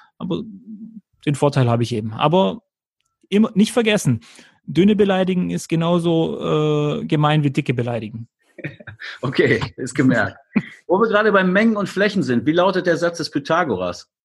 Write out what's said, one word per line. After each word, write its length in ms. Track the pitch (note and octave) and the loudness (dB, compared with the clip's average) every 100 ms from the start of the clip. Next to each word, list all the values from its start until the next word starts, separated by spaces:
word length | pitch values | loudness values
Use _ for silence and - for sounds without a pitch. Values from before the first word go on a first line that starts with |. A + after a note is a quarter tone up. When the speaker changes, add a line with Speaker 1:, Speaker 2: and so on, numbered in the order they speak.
| - _ | -20 _
Speaker 1:
aber 240 | - E3+ - G3 G3+ G#3 A3 - - _ D#3 | -8 -8 -8 -16 -18 -18 -18 -20 -20 _ -6
den 80 | C#3 | 0
Vorteil 320 | C#3+ C#3 A#2+ | 0 2 2
hab 140 | A#2 | 2
ich 100 | A2+ | -2
eben. 220 | A2+ A2 | -4 -6
Aber 480 | A2 D3+ F3+ F#3+ F3 _ _ _ _ _ _ _ | -2 0 2 0 -2 _ _ _ _ _ _ _
immer 200 | G3+ A3 F#3 | 2 2 2
nicht 160 | G#3+ | 2
vergessen, 480 | B3 A3 G#3 D3+ A#2 - - - _ - | 2 0 0 0 -2 -4 -20 -20 _ -4
Dünne 280 | D3 G3+ G3+ | 2 4 4
beleidigen 540 | G3 F#3 F#3 F3+ F3 | 2 2 0 0 -2
ist 180 | F3 - | -4 -2
genauso, 1300 | E3 E3 F3 E3+ E3 E3 C#3+ - D#3 D3+ D3+ D3 D3 | -2 0 0 2 0 0 -4 -2 0 0 0 0 -4
äh, 40 | - | -2
gemein 380 | D#3 D3+ D3+ | 0 2 2
wie 80 | C#3+ | 2
Dicke 220 | C3+ C#3+ | -2 -2
beleidigen. 540 | B2 A#2+ A#2 G#2+ A2+ A#2+ _ _ - | -2 -4 -6 -8 -12 -16 _ _ -16
Speaker 2:
<laughs> 120 | D3 - - - - - | -16 -16 -20 -18 -18 -10
Okay, 380 | C3+ C3+ C#3+ A2 - - | -4 0 2 2 -2 -8
ist 180 | B2+ | -8
gemerkt. 440 | - C3 A#2 G2 - _ - - - - | 0 2 2 0 -6 _ -6 -6 -12 -2
Wo 100 | F#3 | 0
wir 100 | A3+ | 2
gerade 220 | G3+ G#3+ | 2 4
bei 120 | G3 | 4
Mengen 320 | F#3 F#3+ A3+ G#3+ | 4 2 2 0
und 140 | F#3+ | -2
Flächen 340 | F#3 G3+ G3+ | 0 0 0
sind, 220 | B2+ A#2+ B2 | 0 0 2
wie 80 | |
lautet 340 | E3+ F#3 F#3 F3+ | 2 2 0 0
der 80 | D#3+ | 0
Satz 200 | E3+ E3+ | -2 -4
des 120 | D3+ | -6
Pythagoras? 800 | D3+ C#3 E3 E3 F#2 F2+ F2 - _ | -6 -2 0 0 -2 -4 -8 -14 _